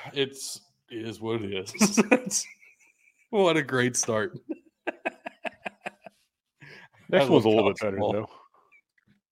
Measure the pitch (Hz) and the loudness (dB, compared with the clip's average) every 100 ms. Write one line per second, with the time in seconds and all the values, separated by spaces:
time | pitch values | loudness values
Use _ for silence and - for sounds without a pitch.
0 | 127 139 135 135 - - _ _ _ 117 | -10 -4 -4 -4 -12 -14 _ _ _ -12
1 | 113 107 110 117 101 98 95 - 208 233 | -10 -8 -6 -4 -4 -8 -8 -2 0 0
2 | - 254 190 - - - - _ _ _ | 0 0 0 -6 -6 -14 -20 _ _ _
3 | _ _ - 220 185 160 131 127 123 117 | _ _ -6 2 4 4 0 0 0 0
4 | - 107 104 - - - _ _ - - | -2 0 -2 -8 -14 -14 _ _ -12 -10
5 | - - - _ - - - _ - _ | -10 -12 -20 _ -14 -12 -18 _ -18 _
6 | - _ _ _ _ _ - - - _ | -20 _ _ _ _ _ -20 -20 -20 _
7 | - 180 131 143 110 110 101 95 107 98 | 0 2 6 6 6 4 4 0 -4 -2
8 | 104 104 107 - _ _ _ _ _ _ | -2 -2 -6 -12 _ _ _ _ _ _
9 | _ _ _ | _ _ _